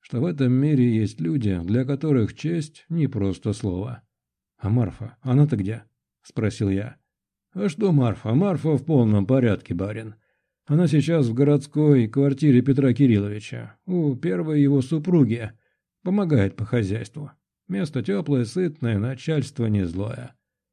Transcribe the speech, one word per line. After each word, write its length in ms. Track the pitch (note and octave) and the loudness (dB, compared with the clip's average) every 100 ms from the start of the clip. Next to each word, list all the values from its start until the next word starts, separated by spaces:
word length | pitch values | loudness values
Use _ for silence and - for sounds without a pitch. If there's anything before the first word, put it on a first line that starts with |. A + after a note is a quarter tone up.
что 180 | _ A#2+ | _ -4
в 60 | B2 | -4
этом 260 | D3 B2+ | 0 0
мире 420 | B2+ C#3+ C#3+ A#2+ | 2 2 2 2
есть 280 | A2 G#2+ - | 2 0 -2
люди, 360 | E3 D3+ G#2+ F#2 | -4 -2 -2 -2
для 220 | E2+ A#2 C3 | -2 -2 -2
которых 500 | C#3 D#3 C3+ G#2 - | -4 0 2 0 -2
честь 500 | D3+ E3+ D3+ - _ | -6 -4 -6 -12 _
не 180 | E3 C3+ | -2 -2
просто 460 | A2 G2 F#2 - | 0 -2 -2 -4
слово. 500 | - G#2 F2+ A2 A#2+ _ _ _ _ _ _ | -4 -4 -4 -8 -12 _ _ _ _ _ _
«А 120 | G2+ | -2
Марфа, 460 | A#2+ G#2+ - A2 - | 0 0 -4 -14 -12
она-то 340 | C#3 B2+ D3 A2+ | -2 2 2 0
где?» 300 | F#2+ A2+ - _ _ _ | -4 -8 -14 _ _ _
спросил 480 | - - A2 - G2+ | -12 -4 -4 -2 -2
я. 280 | G2 A2 - _ _ _ _ _ | -2 -4 -14 _ _ _ _ _
«А 160 | F#3 G3+ | -6 -6
что 220 | - G3+ | -2 2
Марфа? 420 | D3 A#2+ F#2+ A2 | 2 2 -2 -2
Марфа 440 | A#2+ G3+ E3+ D#3+ D3 | 0 0 0 0 -2
в 80 | D3+ | 2
полном 400 | D3+ A2+ G#2 F#2+ | 2 4 2 4
порядке, 480 | C3 A#2+ F#2+ - | 2 2 0 -4
барин. 420 | E2+ G2 G#2+ A2 G#2 _ _ _ _ - | -6 -6 -8 -12 -18 _ _ _ _ -2
Она 220 | D3 F3 | 2 4
сейчас 400 | D3+ D3+ E3+ B2 | 2 2 2 0
в 60 | |
городской 760 | A#2 C#3+ D3 B2+ D3+ D3+ C#3 A2 | 2 2 2 0 0 4 4 4
квартире 540 | C3+ C#3 C3+ D3+ B2 | 0 0 2 4 4
Петра 320 | B2+ C3+ C3+ | 4 2 2
Кирилловича, 840 | A#2+ C#3 G#2 G2+ G#2 G#2+ A#2+ A2 - - | 4 4 4 0 -6 -12 -14 -16 -16 -6
у 300 | F3+ D3+ A#2+ | -2 -2 -2
первой 460 | E3+ F#3 D#3+ D3+ | -4 -4 -2 2
его 200 | C#3 C#3 | 4 2
супруги, 680 | C3 D#3+ D#3 F3 B2 A2+ G#2+ - _ _ _ _ | 0 -4 2 4 4 0 -6 -14 _ _ _ _
помогает 520 | F3+ G3+ F#3 C#3 G2 - | -4 -2 2 2 2 -2
по 100 | G#2 | -4
хозяйству. 640 | A#2+ G2 G#2+ A#2+ - D3 - _ _ - | -2 -2 -4 -8 -14 -16 -18 _ _ -10
Место 360 | F#3+ E3 C3+ | -6 -6 -6
тёплое, 420 | A2+ G3 D3+ C#3 A2+ | -4 -4 -2 -2 -2
сытное, 540 | F3+ F3+ D3+ A#2 G#2+ | -2 -4 -4 -2 -2
начальство 640 | A2+ B2+ - D#3 - - A2+ | -2 -6 -4 -2 -4 -4 0
не 200 | G#2 F2+ | 0 0
злое». 500 | F2 G#2 A#2 B2 - _ _ _ | -4 -6 -8 -14 -20 _ _ _